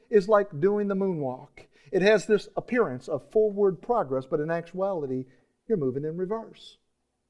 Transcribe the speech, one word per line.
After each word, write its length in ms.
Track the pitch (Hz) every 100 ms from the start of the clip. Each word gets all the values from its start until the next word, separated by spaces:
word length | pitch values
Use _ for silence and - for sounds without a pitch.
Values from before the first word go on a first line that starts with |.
| _
is 200 | 208 185
like 300 | 208 202 143
doing 280 | 190 208 202
the 80 | 190
moonwalk. 720 | 196 165 135 131 139 - - _ -
It 100 | 180
has 220 | 196 214 -
this 220 | 208 - -
appearance 520 | - 247 175 123 -
of 240 | 147 -
forward 500 | 220 214 196 202 175
progress, 440 | - 233 143 175 127
but 140 | 160
in 120 | 156
actuality, 760 | 170 165 185 196 180 135 131 131 _ _ _ -
you're 100 | 208
moving 260 | 131 131
in 140 | 151 170
reverse. 600 | 185 226 220 - - - _ _ _ _